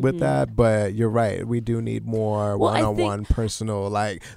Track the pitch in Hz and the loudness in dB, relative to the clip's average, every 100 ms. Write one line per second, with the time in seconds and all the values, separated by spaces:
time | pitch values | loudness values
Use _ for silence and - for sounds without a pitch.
0 | 131 170 139 139 123 110 117 107 101 107 | 0 2 0 2 0 2 4 4 2 0
1 | 113 117 110 90 101 120 113 117 113 110 | 2 2 2 0 -2 -4 -2 -2 -2 -4
2 | 110 110 107 107 104 101 - 107 107 107 | -2 -2 0 0 0 0 2 2 2 0
3 | 104 101 104 - 110 - 110 101 98 104 | 0 -2 0 0 0 -2 -4 -2 -2 0
4 | 107 87 - | -2 -4 -12